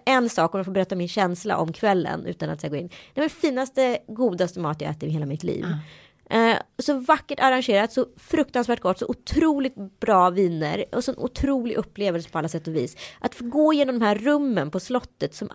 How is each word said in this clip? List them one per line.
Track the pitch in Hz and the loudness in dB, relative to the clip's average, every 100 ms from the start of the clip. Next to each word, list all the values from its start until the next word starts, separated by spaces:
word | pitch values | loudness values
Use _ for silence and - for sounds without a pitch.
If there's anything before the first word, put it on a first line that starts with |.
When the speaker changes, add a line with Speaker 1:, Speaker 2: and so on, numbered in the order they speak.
| - | 2
Speaker 1:
en | 262 233 | 2 2
sak | - 165 196 | 2 0 0
och | 185 | -2
få | |
berätta | 190 185 185 | -2 0 -2
min | 175 | -4
känsla | 214 180 175 214 175 | 0 0 0 -2 -2
om | 160 | -2
kvällen | - 214 185 156 - 175 | 0 2 2 0 -4 -6
utan | - 156 | -6 -6
att | 156 | -6
så | 147 | -6
här | |
gå | 143 | -6
in. | 175 - - | -8 -14 -10
Det | - | -2
var | 302 | -2
den | |
finaste, | - 311 254 262 - 254 240 - | 0 -2 0 -2 0 2 0 -6
godaste | 220 247 180 180 180 | 0 0 2 -2 -2
mat | 156 151 | -4 -4
jag | 151 | -6
ätit | 151 | -6
i | 151 | -4
hela | 156 143 | -4 -4
mitt | 151 | -4
liv. | 175 - 175 | -4 -4 -4
Speaker 2:
Ja. | 151 151 - - _ _ | -6 -8 -20 -20 _ _
Speaker 1:
Eh, | 226 226 - - - | 2 4 2 -2 -6
så | 294 | -2
vackert | 277 254 311 - 285 | 0 2 0 0 0
arrangerat, | 262 254 247 196 220 | 2 4 2 2 2
så | - - - | 0 -4 -6
fruktansvärt | - 320 - 247 233 233 | -2 0 2 0 0 0
gott, | 185 190 | 0 -2
så | - | -4
otroligt | 233 - 302 320 277 262 - 196 - | -6 -2 2 4 2 -2 -6 -14 -6
bra | 220 190 180 | 2 6 6
viner | 180 180 160 151 196 - | 4 2 2 -2 -4 -4
och | 247 | -4
så | 269 | -4
en | - | -4
otrolig | 247 - 277 269 233 - | -6 -2 0 0 0 -4
upplevelse | - - 202 170 160 | -6 -4 -2 -2 -4
på | 165 | -4
alla | 156 | -4
sätt | 160 160 | -6 -4
och | 156 | -2
vis. | 127 - - - | -4 -6 -16 -8
Att | - - | -8 -6
få | |
gå | 240 285 311 | -2 4 4
igenom | 294 262 240 | 6 2 2
de | 214 | 2
här | 208 | 2
rummen | 247 294 277 196 147 | 2 2 2 0 -2
på | 185 | -4
slottet | - 247 - _ 147 - | -4 -4 -4 _ -6 -6
som, | 202 | -10